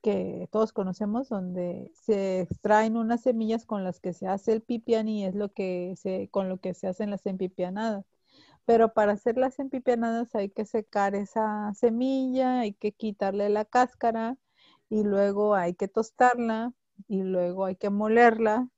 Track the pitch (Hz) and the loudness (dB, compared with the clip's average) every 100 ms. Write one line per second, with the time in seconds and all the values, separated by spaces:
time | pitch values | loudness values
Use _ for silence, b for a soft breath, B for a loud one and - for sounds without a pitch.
0 | 220 202 185 180 180 214 220 - 190 180 | 0 -2 -4 -8 -4 0 0 -2 -4 -4
1 | 208 226 262 202 180 180 175 185 - _ | -4 -4 -4 -6 -6 -6 -6 -6 -12 _
2 | - 202 196 185 175 - 208 214 220 226 | -2 0 0 -2 -4 -4 4 4 4 0
3 | 220 233 262 226 220 226 - 208 185 175 | 0 0 0 0 0 -2 -4 -4 -4 -6
4 | 185 170 190 196 - 220 - 233 - 220 | -8 -6 -4 -4 0 -2 -2 -6 0 0
5 | 220 214 196 196 202 - 190 180 180 185 | 0 -2 -4 -4 -6 -4 -4 -4 -6 -6
6 | 196 190 196 202 190 185 190 180 190 185 | -6 -6 -4 -4 -4 -6 -8 -6 -8 -4
7 | 208 196 202 185 185 - 180 196 226 202 | -6 -4 -6 -4 -6 -4 -6 -4 -4 -4
8 | - b b b b b - 233 226 220 | -10 b b b b b 2 4 6 4
9 | 208 208 - 233 262 - 269 269 254 233 | 2 2 -2 0 -2 -2 -6 -4 0 0
10 | 233 233 240 220 196 - 208 220 214 208 | 0 -2 -4 -4 -4 -6 -4 -4 -2 0
11 | 202 202 196 226 214 214 208 202 240 226 | 0 0 -4 -2 -2 -2 -6 0 0 2
12 | 254 269 262 254 254 254 220 202 214 - | 0 0 0 0 0 0 -2 -4 -6 -4
13 | 220 202 196 202 208 208 214 247 254 _ | -8 -4 -4 0 0 0 2 2 2 _
14 | 233 226 226 262 _ b b b _ 214 | -2 0 -4 -6 _ b b b _ 0
15 | 208 196 202 196 208 202 175 180 202 - | 2 2 2 2 2 2 0 -2 -4 -2
16 | 220 - 247 240 233 220 233 - _ - | -4 4 4 4 0 -2 -4 -10 _ -20
17 | - 190 190 185 175 185 190 185 202 202 | -4 -2 0 0 0 -2 -4 -2 -2 0
18 | 214 226 240 220 220 220 254 | 4 8 6 6 2 2 -2